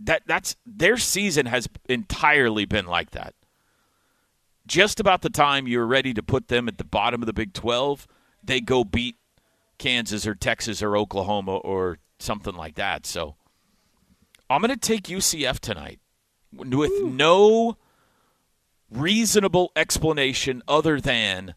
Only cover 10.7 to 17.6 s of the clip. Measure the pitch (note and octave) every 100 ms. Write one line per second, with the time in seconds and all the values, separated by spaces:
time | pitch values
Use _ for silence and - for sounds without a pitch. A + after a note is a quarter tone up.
10.7 | G2+ G#2 G#2 G#2 F#2+ F#2+ G#2 F#2+ F#2+ -
11.7 | F#2+ F#2 E2 _ - - G#2 G#2 F2 D#2+
12.7 | D#2+ G2 E2+ - F2 D#2 D2 _ _ _
13.7 | _ _ _ _ _ _ _ - C#3 A3+
14.7 | C4 - A3+ F#3 F#3+ - E3 B2+ C3+ -
15.7 | F2+ D2 - _ _ _ _ _ - C3
16.7 | B2+ D3+ G4+ F#4 C3 D#3 F#3 G#3 A3+